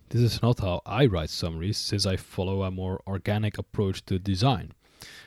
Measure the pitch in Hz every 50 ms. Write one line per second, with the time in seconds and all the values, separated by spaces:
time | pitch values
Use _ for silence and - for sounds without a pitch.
0 | - - - 117 120 110 - - - 120 120 - 104 92 87 - - - 98 120
1 | 147 117 92 82 78 - - - 92 85 82 80 82 98 107 - - - 107 101
2 | 101 98 95 95 - - - - 92 92 98 98 95 92 92 92 92 92 92 -
3 | - 95 98 92 - - 104 107 107 104 - - - - - - 101 95 95 -
4 | - - 98 90 92 101 95 92 117 143 123 87 - - - _ _ _ _ -
5 | - - - - -